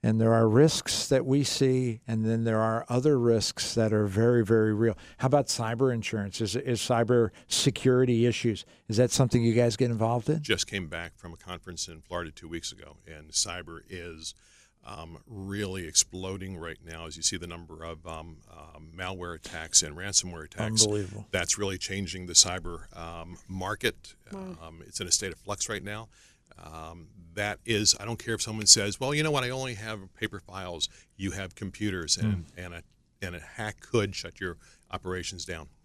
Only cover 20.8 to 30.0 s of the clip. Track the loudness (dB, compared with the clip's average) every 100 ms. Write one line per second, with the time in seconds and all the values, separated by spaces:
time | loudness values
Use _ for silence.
20.8 | 2 2 -4 -10 -6 -4 -2 -2 -4 -6
21.8 | -6 -6 -6 -8 2 4 4 0 -8 -10
22.8 | -12 -12 -12 -12 -12 -16 -10 -6 -4 -2
23.8 | -2 -4 -16 -20 -18 -14 -14 -16 -18 -18
24.8 | -14 -10 0 0 0 -10 -10 -8 -6 -6
25.8 | -8 -12 -14 _ _ _ _ -20 -18 -14
26.8 | -14 -16 -20 -20 -14 -6 -6 -6 -2 0
27.8 | 2 2 -2 -8 -6 -4 -4 -2 6 6
28.8 | 6 -4 -2 0 0 0 -2 -4 -6 -8
29.8 | -8 -10